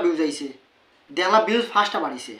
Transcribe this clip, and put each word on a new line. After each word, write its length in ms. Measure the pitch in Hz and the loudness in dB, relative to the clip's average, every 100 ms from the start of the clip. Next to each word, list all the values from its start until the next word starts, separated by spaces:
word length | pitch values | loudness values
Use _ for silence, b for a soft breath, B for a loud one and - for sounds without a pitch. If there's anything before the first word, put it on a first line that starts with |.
ভিউজ 180 | 175 160 156 | 2 2 0
আইছে, 220 | 147 139 - _ _ _ _ - 143 | -2 -10 -12 _ _ _ _ -8 -2
দেখলা 220 | 185 220 220 | 2 4 4
ভিউজ 180 | 233 226 | 0 2
পাঁচটা 240 | 208 208 196 | 0 0 -2
বাড়িছে 300 | 147 127 - | -4 -8 -14